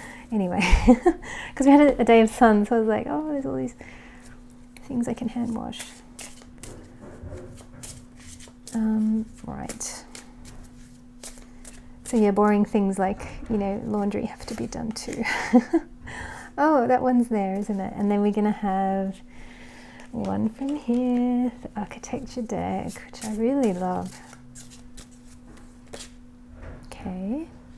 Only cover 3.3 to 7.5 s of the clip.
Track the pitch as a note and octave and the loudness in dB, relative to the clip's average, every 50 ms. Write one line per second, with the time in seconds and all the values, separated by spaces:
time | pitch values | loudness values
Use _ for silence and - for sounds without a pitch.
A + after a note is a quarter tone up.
3.3 | D4 C#4 C4+ C4+ C4+ C4 C4 B3 - - - - - - - - - - - - | -4 -4 -4 -4 -4 -4 -4 -6 -8 -12 -18 -18 -18 -18 -20 -20 -20 -20 -20 -20
4.3 | - - - - - - - - - - - - C4+ A#3+ A#3 B3 A#3 - B3 A3 | -20 -20 -20 -20 -20 -20 -20 -20 -20 -18 -12 -6 -4 -2 -2 -2 -4 -4 -6 -4
5.3 | - A#3+ A#3+ A#3 A3+ - - - - - - - - - - - - - - - | -4 -4 -4 -4 -4 -6 -6 -8 -10 -10 -12 -14 -16 -20 -20 -20 -16 -16 -16 -16
6.3 | - - - - - - - - - - - - - - - - - - - - | -16 -18 -20 -20 -18 -18 -16 -16 -16 -16 -18 -20 -20 -18 -18 -18 -16 -16 -14 -14
7.3 | - - - - | -14 -14 -14 -14